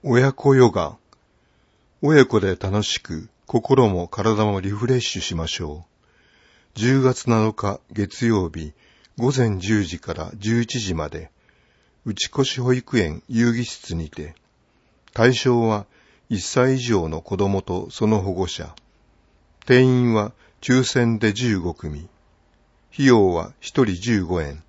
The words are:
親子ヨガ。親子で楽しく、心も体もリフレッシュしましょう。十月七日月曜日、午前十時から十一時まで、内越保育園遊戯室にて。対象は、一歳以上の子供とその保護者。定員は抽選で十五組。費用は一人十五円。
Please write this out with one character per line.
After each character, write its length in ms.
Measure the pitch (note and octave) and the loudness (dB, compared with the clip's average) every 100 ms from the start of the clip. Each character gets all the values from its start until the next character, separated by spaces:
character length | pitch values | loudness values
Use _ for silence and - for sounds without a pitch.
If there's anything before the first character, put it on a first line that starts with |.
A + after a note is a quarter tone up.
親 300 | D3 A#2+ C3+ | 4 4 4
子 220 | - C#3 | 2 4
ヨ 160 | C3+ B2 | 6 6
ガ。 260 | F#2+ D#2+ - _ _ _ _ _ _ _ _ _ _ | 4 -4 -8 _ _ _ _ _ _ _ _ _ _
親 240 | C#3+ D3+ | 4 6
子 160 | C3 A2 | 6 4
で 160 | F#2+ F2+ | 0 -2
楽 260 | G2 G2+ | -2 -2
し 160 | G#2 - | -2 -6
く、 300 | - D#2+ - _ - | -8 -12 -12 _ -4
心 440 | A#2+ - C3 A#2 | -4 2 4 4
も 180 | F2+ F2 | 2 -6
体 380 | - G#2+ G#2+ G#2+ | -2 0 2 0
も 160 | G2 | 0
リ 80 | F#2+ | -4
フ 160 | G#2 A#2+ | -4 0
レ 100 | B2+ | 0
ッ 40 | |
シ 180 | - - | -2 -8
ュ 20 | |
し 140 | - | -6
ま 120 | E2+ E2 | -6 -6
し 140 | - | -6
ょ 240 | D#2+ D2+ F2 | -8 -10 -18
う。 200 | _ _ _ _ _ _ _ _ | _ _ _ _ _ _ _ _
十 300 | - A2+ C3+ | -4 0 4
月 260 | C3 B2 - | 2 0 0
七 240 | A2+ A2 | 2 2
日 280 | G#2+ G2+ G2+ _ | -2 -6 -6 _
月 340 | F#2+ G2+ - A#2 | -6 -6 -2 0
曜 220 | G#2+ F2 | 0 0
日、 240 | D#2+ D2+ - _ _ _ - | -6 -12 -16 _ _ _ -4
午 160 | B2 C3 | -2 2
前 220 | A#2 F#2+ | 0 -2
十 260 | F#2 G#2+ | 0 0
時 160 | F2 F2+ | 0 -8
か 140 | - | -10
ら 180 | D#2+ D#2 G#2 | -10 -10 -8
十 260 | G#2 A#2 | -2 0
一 180 | A#2 B2+ | 0 -4
時 140 | G2+ | -4
ま 160 | D#2+ D2+ | -6 -6
で、 200 | D2+ - _ _ _ _ _ _ _ A2+ | -10 -16 _ _ _ _ _ _ _ -12
内 240 | G2 - | -8 -6
越 280 | - C3+ C3 | -2 -2 -2
保 100 | B2 | -2
育 260 | B2+ - A#2+ | -2 0 -2
園 240 | E2+ D2+ - | -2 -6 -6
遊 220 | A2+ A#2+ | -2 0
戯 140 | A#2 | -2
室 300 | A#2 - - | -6 -12 -10
に 140 | E2 D#2 | -10 -8
て。 260 | - D2+ - _ _ _ _ _ _ _ | -12 -16 -18 _ _ _ _ _ _ _
対 220 | - A#2 | 2 2
象 260 | B2 C3 A#2+ | 4 0 2
は、 240 | A2+ G#2 G2 _ _ _ _ | 0 -2 -6 _ _ _ _
一 120 | G#2 | -6
歳 340 | - - B2+ C3 | -2 0 2 0
以 20 | |
上 320 | A#2+ G#2 D#2+ | 0 0 0
の 100 | D#2+ | -8
子 160 | - F#2 | -6 -2
供 240 | G2 G2 | 0 0
と 300 | - F2+ D#2+ | -2 -8 -8
そ 160 | - G#2+ | -2 0
の 160 | G#2+ | 2
保 100 | F#2+ | 0
護 140 | F2+ F2+ | -4 -4
者。 280 | - D2+ - _ _ _ _ _ _ _ _ - | -6 -14 -18 _ _ _ _ _ _ _ _ 2
定 160 | B2+ | 4
員 320 | C3 B2+ B2 | 6 2 2
は 180 | A2 G#2 _ _ _ | 0 -2 _ _ _
抽 220 | - C3 | 0 0
選 340 | B2 C3 A#2 A2 | 2 0 0 0
で 160 | A2 | -2
十 240 | G#2 B2 G2 | 0 -2 -2
五 160 | F2 | -4
組。 340 | E2 E2 D2 E2+ _ _ _ _ _ _ _ _ | -8 -12 -12 -16 _ _ _ _ _ _ _ _
費 120 | - C3+ | 0 4
用 280 | A#2 F#2+ | 6 6
は 180 | E2+ - - | 2 -6 -14
一 240 | - - | -6 0
人 100 | A#2 | 0
十 300 | F2 G#2+ G#2+ | 0 -2 -2
五 160 | E2+ F2+ | 0 -4
円。 220 | D2 D2+ | -4 -10